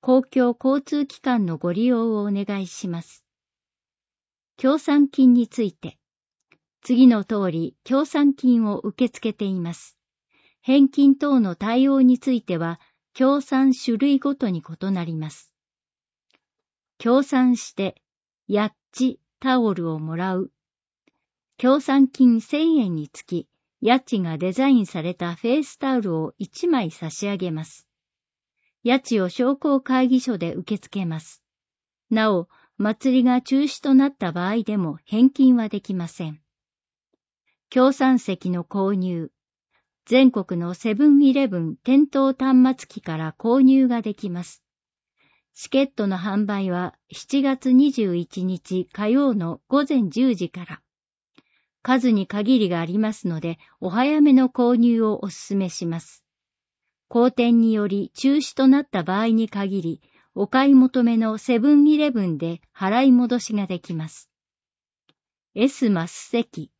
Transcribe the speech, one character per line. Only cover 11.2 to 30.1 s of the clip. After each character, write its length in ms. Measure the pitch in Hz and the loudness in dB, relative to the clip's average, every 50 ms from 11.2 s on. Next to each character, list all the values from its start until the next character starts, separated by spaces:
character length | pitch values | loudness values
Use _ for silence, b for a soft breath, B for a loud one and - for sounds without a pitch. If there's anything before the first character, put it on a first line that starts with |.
| 302 294 277 262 | 0 0 2 2
の 160 | 220 190 170 | 0 0 -2
対 320 | _ 202 214 233 254 262 | _ -6 -2 0 2 2
応 140 | 277 277 269 | 2 4 4
に 180 | 262 254 254 247 | 4 4 4 2
つ 140 | - 277 254 | 0 -2 -4
い 80 | 233 | -4
て 160 | - - 180 | -2 -4 -4
は、 240 | 165 165 165 170 - _ _ _ _ _ _ _ | -4 -4 -6 -8 -10 _ _ _ _ _ _ _
協 300 | - 262 262 277 285 269 | 0 2 2 2 0 -2
賛 320 | - 277 262 269 269 254 | -2 -2 2 2 2 0
種 240 | 254 - - 233 214 | 0 -2 -4 -2 0
類 220 | 269 285 285 269 | 0 0 0 0
ご 140 | - 294 285 | 0 -2 -4
と 140 | 277 - 214 | -4 -4 -4
に 140 | 180 165 156 | -4 -6 -8
異 200 | - 160 - - 190 | -12 -14 -10 -6 -6
な 140 | 196 180 170 | -4 -4 -6
り 120 | 165 165 | -6 -8
ま 120 | 160 156 156 | -10 -10 -12
す。 200 | - - _ _ _ _ _ _ _ _ _ _ _ _ _ _ _ _ _ _ _ _ _ _ _ _ _ _ _ _ _ _ _ _ - | -14 -18 _ _ _ _ _ _ _ _ _ _ _ _ _ _ _ _ _ _ _ _ _ _ _ _ _ _ _ _ _ _ _ _ -2
協 200 | 233 240 262 277 | 2 2 2 2
賛 340 | - - 262 254 254 247 | 2 0 2 2 2 2
し 180 | 233 - - _ | 0 -4 -12 _
て、 280 | - 196 185 - _ _ _ _ _ _ _ _ _ _ | -6 -6 -6 -6 _ _ _ _ _ _ _ _ _ _
や 200 | _ 196 202 208 | _ -2 -2 -2
っ 80 | 214 _ _ _ _ _ | -4 _ _ _ _ _
ち、 280 | - 254 262 - _ _ _ _ _ | -4 -2 -2 -4 _ _ _ _ _
タ 200 | - 269 254 254 | -4 -2 0 0
オ 140 | 233 220 190 | 0 0 -2
ル 180 | 175 170 165 | -2 -4 -6
を 80 | 160 156 | -6 -6
も 180 | 156 156 160 | -8 -8 -8
ら 200 | 165 180 190 185 | -6 -6 -4 -4
う。 160 | 185 190 - _ _ _ _ _ _ _ _ _ _ _ _ _ _ _ _ _ _ _ _ _ | -6 -6 -8 _ _ _ _ _ _ _ _ _ _ _ _ _ _ _ _ _ _ _ _ _
協 240 | _ - 247 269 294 | _ 0 2 2 2
賛 280 | 262 - 269 277 269 262 | 0 0 2 2 2 2
金 340 | _ - 262 247 233 226 226 | _ 2 4 4 4 2 -2
千 340 | - - 294 320 330 320 | -4 -4 -2 0 0 0
円 180 | 302 233 190 170 | 0 0 -2 -4
に 140 | 156 151 139 | -6 -8 -10
つ 140 | _ - - | _ -20 -14
き、 260 | _ 180 170 - _ _ _ _ _ _ _ | _ -10 -10 -10 _ _ _ _ _ _ _
や 160 | - 214 247 | 0 0 0
っ 80 | 262 - | 0 0
ち 160 | - - 202 | -4 -4 -4
が 160 | 185 165 160 | -4 -4 -4
デ 160 | 147 175 185 185 | -4 -4 -4 -2
ザ 160 | 254 262 277 | 0 2 2
イ 120 | 269 240 | 4 2
ン 60 | 202 | 2
さ 140 | 175 - 180 | -2 -6 -8
れ 140 | 151 175 180 | -8 -8 -8
た 200 | _ 175 175 170 | _ -8 -8 -8
フ 140 | - - 226 | -6 -4 -2
ェ 100 | 247 302 | -2 -2
イ 40 | 294 | -2
ス 140 | - - _ | -6 -10 _
タ 180 | - 269 262 | -6 -4 -2
オ 40 | 247 208 | -2 -2
ル 140 | 196 165 | -4 -4
を 180 | 160 156 151 - | -4 -6 -8 -8
一 300 | _ - - _ - - | _ -14 -14 _ -6 -2
枚 240 | 349 320 262 208 160 | -2 -2 0 -2 -4
差 180 | - - - 160 | -8 -10 -14 -14
し 180 | - - 214 | -10 -8 -8
上 120 | 202 202 190 | -6 -6 -6
げ 120 | 185 180 | -6 -6
ま 140 | 160 156 160 | -8 -8 -10
す。 240 | 160 - - _ _ _ _ _ _ _ _ _ _ _ _ _ _ _ _ _ _ _ _ _ | -14 -18 -20 _ _ _ _ _ _ _ _ _ _ _ _ _ _ _ _ _ _ _ _ _
や 140 | 233 240 | 0 0
っ 40 | 269 | 0
ち 180 | 262 - 233 214 | -2 -2 -2 -2
を 120 | 185 180 | -2 -4
商 260 | - - 247 254 277 | -4 -2 -2 -2 -2
工 240 | 269 - 311 277 269 | -2 -2 -2 -2 -2
会 280 | 262 - 254 254 262 | -2 -2 -2 0 2
議 120 | 254 | 2